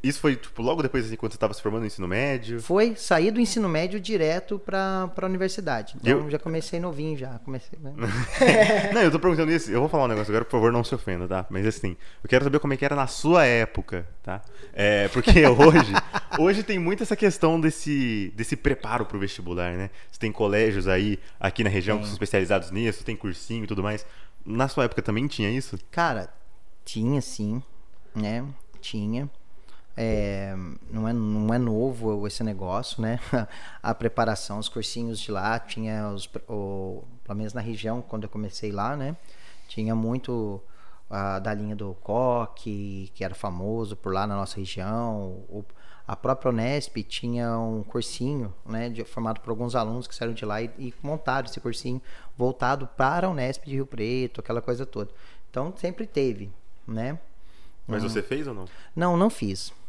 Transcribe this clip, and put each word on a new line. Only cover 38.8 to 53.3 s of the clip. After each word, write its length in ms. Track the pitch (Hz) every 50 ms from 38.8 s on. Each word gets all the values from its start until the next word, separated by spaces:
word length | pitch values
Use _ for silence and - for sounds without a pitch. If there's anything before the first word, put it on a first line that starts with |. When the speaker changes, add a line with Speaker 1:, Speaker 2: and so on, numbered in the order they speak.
| 101 120 143
Speaker 2:
né? 180 | 147 131 139 165 - - - - - - - - - - -
Tinha 260 | - - 110 110 113
muito, 640 | 113 113 113 120 131 131 - 123 117 110 104 101 98 - - - - - - - - - -
ah, 280 | 104 101 98 98 95 95
da 140 | 95 110
linha 240 | 107 104 104 104 107
do 180 | 104 107 98 92 -
coque, 1120 | - - 104 117 127 127 123 120 117 - - - - 117 104 101 101 101 98 98 95 95 -
que 80 | -
era 120 | 104 92 92
famoso 600 | - - 101 90 90 92 104 110 113 113 101 104
por 200 | - - 98 92
lá 120 | 95 101
na 100 | 104 101
nossa 200 | 101 98 - -
região. 880 | 104 95 90 - 95 92 98 110 117 120 117 110 104 101 95 92 95 101 -
O, 120 | 90 104 98 - - - - - - - - -
a 80 | -
própria 320 | - - 120 135 135 - 131
Unesp 480 | 120 113 110 123 139 147 139 - - 113 104
tinha 540 | - - - - 120 120 120 120 117 117 113
um 240 | 113 113 113 110
cursinho, 720 | 104 - - 120 113 - - - 120 131 147 139 120 101 95 - -
né, 240 | - 110 113 117 120
de, 160 | 117 110 110
formado 340 | - - - 113 113 110 104
por 80 | - -
alguns 240 | 113 107 120 120 117
alunos 320 | 127 110 107 117 123 127
que 80 | - -
saíram 180 | - 120 117
de 140 | 117 - -
lá 160 | 107 104 107
e, 80 | 117 113 - -
e 160 | 135 123 - -
montaram 440 | - 139 156 156 - - 127 135 127
esse 140 | 117 - -
cursinho 400 | - 123 110 - - 123 123 131 - - - - - - - -
voltado 480 | 123 127 127 - - 123 139 139 135 - -
para 300 | - 131 135 156 175 180
a 40 | 190